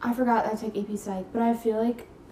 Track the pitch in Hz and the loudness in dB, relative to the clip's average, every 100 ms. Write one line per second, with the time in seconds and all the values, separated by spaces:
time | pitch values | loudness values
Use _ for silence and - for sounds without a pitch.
0 | 247 240 247 226 214 220 220 208 208 208 | -2 2 4 4 2 -2 -4 -4 -4 -4
1 | - 190 185 226 233 226 226 214 233 233 | -4 -6 -4 2 2 2 2 2 2 0
2 | - - - | -6 -18 -18